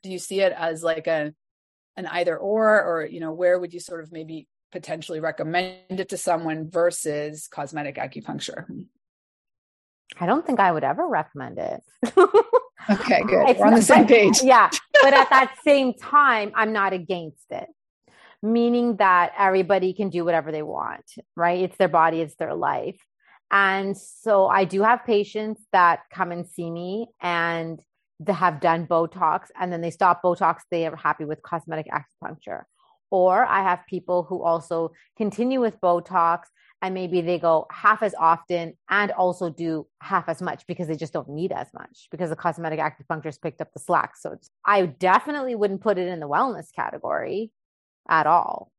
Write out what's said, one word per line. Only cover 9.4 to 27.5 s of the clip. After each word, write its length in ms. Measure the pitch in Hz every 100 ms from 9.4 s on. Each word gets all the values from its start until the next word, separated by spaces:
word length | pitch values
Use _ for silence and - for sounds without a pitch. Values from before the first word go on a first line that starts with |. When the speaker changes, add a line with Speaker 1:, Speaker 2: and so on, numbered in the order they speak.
| _ _ _ _ _ _ _ -
Speaker 2:
I 60 | 175
don't 200 | 262 330
think 140 | 254
I 120 | 196
would 120 | 160
ever 240 | 135 190 349
recommend 500 | 202 156 143 127 113
it. 220 | - - _ _ 240 -
<laughs> 140 | 349 415 - 494 - _ -
Speaker 1:
Okay, 340 | 202 - 220
good. 240 | 214 185 -
Speaker 2:
It's 120 | -
Speaker 1:
We're 60 | 208
on 80 | 233
the 20 |
Speaker 2:
not, 80 | 214
Speaker 1:
same 220 | - 214
Speaker 2:
but 20 |
Speaker 1:
page. 320 | 240 202 220
Speaker 2:
yeah. 260 | 262 247 190 - _ 587
But 120 | 269
at 160 | 277 262
Speaker 1:
<laughs> 0 |
Speaker 2:
that 260 | 269 262 -
same 300 | - 285 262
time, 580 | 247 - 294 285 226 208
I'm 200 | 214 220
not 180 | 220 196
against 540 | 190 165 180 160 - _
it, 200 | - - _ _ _ _ _ - _
meaning 560 | 208 233 233 240 240 202
that 340 | 196 180 175 -
everybody 560 | 196 190 175 196 185
can 160 | 185 202
do 160 | 175 170
whatever 260 | 165 151
they 120 | 156
want, 420 | 151 - - - - - - -
right? 240 | 170 180
It's 160 | 185 -
their 100 | 185
body, 320 | 165 165 165
it's 160 | 160 -
their 180 | 160
life. 460 | 151 143 135 - - _ _ _ _ _
And 460 | 196 196 196 196 196
so 500 | - - 226 202 190
I 180 | 196 190
do 160 | 190
have 240 | 214 240 240
patients 560 | 208 202 214 214 214 _
that 300 | 190 175 165 -
come 220 | - 180
and 120 | 175 175
see 240 | - 170
me 380 | 170 180 202 233 _
and 580 | 175 170 170